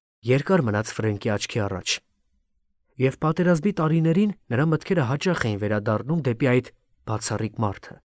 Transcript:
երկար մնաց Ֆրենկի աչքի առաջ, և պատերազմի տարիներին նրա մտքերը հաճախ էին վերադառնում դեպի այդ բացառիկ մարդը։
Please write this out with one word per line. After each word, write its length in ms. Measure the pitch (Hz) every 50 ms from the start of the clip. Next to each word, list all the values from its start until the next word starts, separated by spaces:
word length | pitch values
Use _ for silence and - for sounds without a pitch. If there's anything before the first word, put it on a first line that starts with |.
| _ _ _ _
երկար 440 | _ 113 127 139 139 - 190 180 139
մնաց 280 | 113 104 104 107 - -
Ֆրենկի 400 | - 113 110 104 98 - 117 104
աչքի 280 | 101 - - - 117
առաջ, 280 | 104 98 98 87 90 - - - - _ _ _ _ _ _ _ _ _ _ _ _ _ _ _ _ _ _ -
և 160 | 127 135 -
պատերազմի 560 | - - 156 160 - 180 175 180 160 147 208 202
տարիներին 600 | - 160 151 160 165 160 165 165 180 208 208 190 - _
նրա 200 | _ 123 117 151
մտքերը 380 | 165 156 147 - - 196 175 139
հաճախ 400 | 110 131 139 - 190 170 160 -
էին 160 | 117 104 98
վերադառնում 640 | 104 101 107 104 104 110 107 104 104 127 160 170 135
դեպի 240 | 127 117 117 143 131
այդ 180 | 123 127 123 - - _ _ _ _ _ _
բացառիկ 480 | - 110 107 - - 113 101 110 107 -
մարդը։ 400 | - 113 101 92 - - - - - _